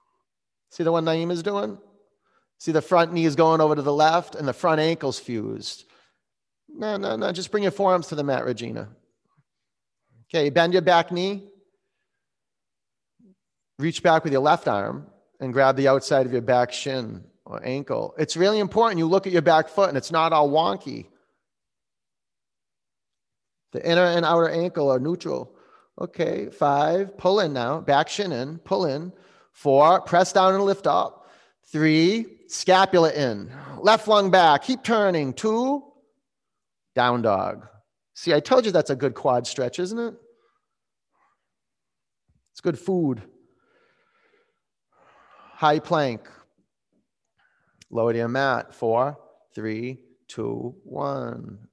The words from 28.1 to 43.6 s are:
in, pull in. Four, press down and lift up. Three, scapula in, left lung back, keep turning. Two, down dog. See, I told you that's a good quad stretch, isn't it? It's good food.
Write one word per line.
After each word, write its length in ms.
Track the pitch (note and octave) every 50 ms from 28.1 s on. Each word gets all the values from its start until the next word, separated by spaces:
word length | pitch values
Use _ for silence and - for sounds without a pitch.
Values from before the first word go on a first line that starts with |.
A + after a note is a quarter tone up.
| - - G3+ F3+
in, 260 | C#3+ A#2 B2+ D3 E3 E3
pull 260 | - - F#3+ G3+ F3+
in. 280 | C#3+ C3 D3+ E3+ F#3 - _ _ _ _ _ _ _
Four, 480 | _ _ - C#3+ C3+ C#3 D3 E3 F#3 -
press 320 | - - F3 F3 F#3 -
down 220 | - G3 F#3 F#3+ F#3+
and 100 | G3 G3+
lift 220 | G3 F#3+ G3 -
up. 420 | D3+ D3+ F#3 F#3+ - - - - - - _ _ _ _ _ _
Three, 720 | _ - D3+ D#3 D#3 D#3 D#3 E3 F#3 A3 A3+ A3+ - - _ _ -
scapula 640 | - - - F3+ F#3 F#3+ G3 F#3+ F#3+ E3+ E3 D#3
in, 400 | - D3 C#3 A#2+ G#2+ G2+ G2+ A2+ B2+ - - - - -
left 300 | - G#3 A3 A3 - G#3
lung 220 | G#3+ G#3 G3 F#3
back, 340 | F#3 F#3 E3+ D#3 C#3+ C#3 -
keep 180 | - C4 B3+
turning. 500 | - A3 A#3 A3 G3+ F#3+ F3 D#3 C#3+ C3
Two, 520 | A#2 - G#3+ A3 A3 A#3 B3+ C4+ C#4+ C#4 - - _ _ _ _ _ _ _ _ _ _ _ _ _ _ _ _ _ _ _ _ -
down 260 | B2 B2 B2 A#2+ A#2+
dog. 460 | A2 A2 G2 F#2+ F#2+ F#2+ - - - - _ _ _ _ _ _ _ _ -
See, 200 | - - E3+ D3+
I 60 | D3
told 260 | - - C4 B3+ A3
you 60 | G#3+
that's 180 | F3 D#3+ C#3+ -
a 60 | C#3
good 180 | B2 C#3+ C3 A#2
quad 320 | - - C#3 B2 B2 A#2+
stretch, 320 | - - C#3 B2 B2 - F3
isn't 200 | F#3 F#3 A3+ A#3
it? 160 | A#3 A3 G3 - _ _ _ _ _ _ _ _ _ _ _ _ _ _ _ _ _ _ _ _ _ _ _ _ _ _ _ _ _ _ _ _ _ _ _ _ _ _ _ _ _ _ _ _ _ _
It's 80 | - -
good 180 | - F3 D3 -
food. 440 | - G3 F#3 F3 D#3+ C3+ B2 G#2+ F#2+ - _ _ _ _ _ _